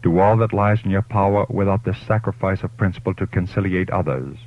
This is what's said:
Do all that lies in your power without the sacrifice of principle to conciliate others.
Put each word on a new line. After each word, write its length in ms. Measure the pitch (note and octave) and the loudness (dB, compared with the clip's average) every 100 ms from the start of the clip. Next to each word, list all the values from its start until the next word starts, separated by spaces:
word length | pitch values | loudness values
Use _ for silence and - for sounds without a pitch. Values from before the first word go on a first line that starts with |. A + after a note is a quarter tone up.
Do 160 | F2 E2+ | 2 4
all 180 | G2 A2+ | 6 4
that 160 | A2+ | 2
lies 280 | G2+ G2+ G#2+ | 2 2 2
in 60 | G2+ | 0
your 120 | G2 | -2
power 440 | - G#2 G2 G2+ G2 | 0 0 2 2 0
without 340 | - G2 G2 | 0 0 0
the 100 | - | -2
sacrifice 680 | - - A2 G#2+ - F#2+ F#2+ | -6 -2 -2 -2 -4 -2 -2
of 140 | A2 - | -6 -2
principle 380 | G2 F2+ - | -2 -2 -6
to 120 | F#2+ F#2+ | -4 -4
conciliate 640 | - F2+ - G2 F#2 F#2 | -2 -2 -2 -2 -2 -2
others. 480 | F#2+ D#2 C2 C2+ C2+ | -2 -2 -4 -6 -12